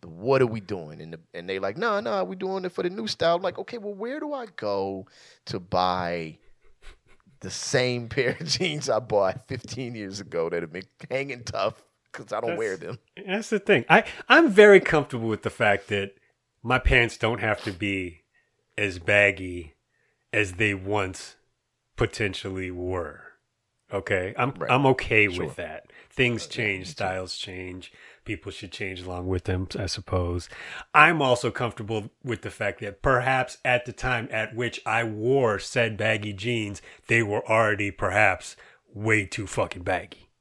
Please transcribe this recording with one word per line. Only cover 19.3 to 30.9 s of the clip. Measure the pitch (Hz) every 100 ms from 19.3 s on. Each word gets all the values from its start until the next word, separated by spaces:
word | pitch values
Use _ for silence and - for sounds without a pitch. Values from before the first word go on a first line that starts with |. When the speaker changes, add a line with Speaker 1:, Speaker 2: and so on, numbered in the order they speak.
| 98 95 87 80 _ _ _ _ _ _
Speaker 2:
as | 110 101
they | 90 107
once | 98 95 104 95 92 - - _ _ _ _ _ -
potentially | 113 - 107 92 101 95 92
were. | 90 90 92 80 71 - _ _ _ _ _ _
Okay? | 101 95 98 92 -
I'm, | 123
Speaker 1:
Right. | 113 78
Speaker 2:
I'm | 127 139
okay | 131 - 113 104
Speaker 1:
Sure. | 90 82
Speaker 2:
with | -
that. | 80 78 - - -
Things | - 123 113
Speaker 1:
Uh, | -
yeah, | -
Speaker 2:
change, | 110 95
Speaker 1:
me | 92
too. |
Speaker 2:
styles | - 95 92 92 -
change. | - 92 92 92 95 - - -
People | - 101 -
should | 92 95
change | - 98 92
along | 90 90 90
with | 92
them, | - 92 92 -
I | 95
suppose. | - - 95 87 87 - - - - -